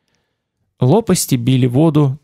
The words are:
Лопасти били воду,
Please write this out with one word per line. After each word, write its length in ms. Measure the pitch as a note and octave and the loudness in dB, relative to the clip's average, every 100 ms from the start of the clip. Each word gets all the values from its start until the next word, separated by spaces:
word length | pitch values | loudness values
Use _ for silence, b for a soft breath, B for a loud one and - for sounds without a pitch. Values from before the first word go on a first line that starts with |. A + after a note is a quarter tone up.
| _ _ _ _ _ _ _ _ | _ _ _ _ _ _ _ _
Лопасти 540 | B2+ G3 - F#3 - C3 | 0 0 0 -2 -2 -4
били 300 | A#2+ C3 B2+ | 0 0 0
воду, 520 | B2 E3 D3+ C#3+ C3+ | 0 0 2 -2 -4